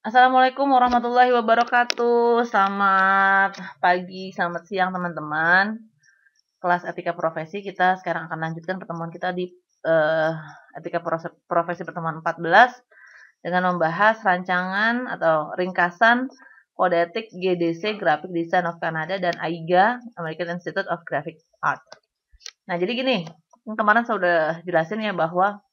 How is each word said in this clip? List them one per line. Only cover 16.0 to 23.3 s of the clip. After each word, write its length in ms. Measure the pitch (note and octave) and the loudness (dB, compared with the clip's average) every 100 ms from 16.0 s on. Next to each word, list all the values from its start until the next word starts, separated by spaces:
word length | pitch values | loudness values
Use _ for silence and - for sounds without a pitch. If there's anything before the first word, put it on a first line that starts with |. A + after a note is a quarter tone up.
| A3+ A#3+ C4 - - _ _ | 4 4 -2 -12 -20 _ _
kode 240 | - F#3 E3+ | -2 2 2
etik 320 | E3+ A3 A3 F3+ | 0 -4 -10 -6
G 240 | F#3 F3 | -2 0
D 160 | E3+ E3 | 0 -2
C, 240 | G#3 G#3 | -6 -2
Graphic 320 | F3 D3+ F#3 | 0 0 -2
Design 320 | F3 E3+ F3+ E3+ | -6 0 0 0
of 80 | E3+ | -4
Canada, 400 | E3+ D#3+ D#3+ G3 | -6 -6 -6 -4
dan 160 | F3 E3+ | -4 -4
aiga, 560 | E3 E3+ D#3+ F3+ G3+ B3 A#3+ - | -6 -6 0 4 4 2 -10 -10
American 400 | E3 D#3+ F3 F3 | -10 -8 -8 -6
Institute 320 | E3+ D#3 F#3+ | -6 -6 -6
of 160 | F3 | -8
Graphic 400 | E3 D3 D#3 D#3+ _ _ | -4 -6 -6 -16 _ _
Art. 240 | D3+ C#3 _ - _ _ _ _ - _ - | -4 -4 _ -20 _ _ _ _ -20 _ -8
Nah, 80 | F3 | -4
jadi 160 | F3+ A#3+ | -2 -2
gini, 320 | C4 A3+ D#3+ | 0 -2 -4